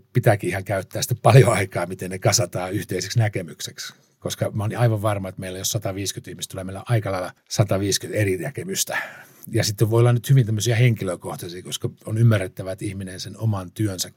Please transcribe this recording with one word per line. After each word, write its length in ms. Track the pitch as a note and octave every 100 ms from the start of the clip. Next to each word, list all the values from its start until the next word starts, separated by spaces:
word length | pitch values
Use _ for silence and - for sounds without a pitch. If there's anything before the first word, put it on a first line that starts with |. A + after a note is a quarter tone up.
| -
pitääkin 360 | B2 A2+ G2+ F2+
ihan 140 | F#2
käyttää 380 | F#2+ G2 G2+ G#2+
sitten 160 | - -
paljon 320 | A#2 B2 G2+
aikaa, 320 | G2+ F#2+ F#2+ F2
miten 240 | F#2 F#2
ne 100 | F#2
kasataan 540 | A2 G2+ F2 F#2+ F#2
yhteiseksi 460 | G2+ - F#2 G2 A#2
näkemykseksi. 720 | G#2+ G2+ F2 - - - - - _ _
Koska 320 | - - G#2
mä 120 | G#2+
oon 140 | G#2 A2
aivan 240 | A#2+ G#2+
varma, 280 | G#2+ G2+ F#2+
että 120 | -
meillä 180 | F#2 F#2
jos 120 | F#2+
sataviisikymmentä 600 | A2 G2 F#2+ G2 - -
ihmistä 200 | F2+ -
tulee, 120 | F#2+
meillä 160 | F#2 F#2+
on 60 | -
aika 220 | A2+ G2
lailla 200 | F#2 F2 - _
sataviisikymmentä 720 | - G#2 G2 G2 F#2 - A2
eri 160 | G2+ F#2
näkemystä. 600 | D2+ - F2+ F#2+ - - - - - _ -
Ja 120 | A2
sitten 260 | G#2 G#2+ G#2+
voi 100 | A#2
olla 140 | A#2+
nyt 160 | A#2+ -
hyvin 160 | C3+ G#2+
tämmöisiä 300 | A2 A2+ A2+
henkilökohtaisia, 880 | B2 G#2+ F#2+ F2 F2 E2 F#2 F2+
koska 260 | - - A2+ - -
on 120 | A2
ymmärrettävää, 560 | A#2 G#2 F#2+ - F#2
että 120 | F#2 G#2+
ihminen 340 | F#2+ F#2 F#2
sen 180 | - -
oman 340 | A2+ G2 F2+
työnsä 400 | - G#2+ F#2 -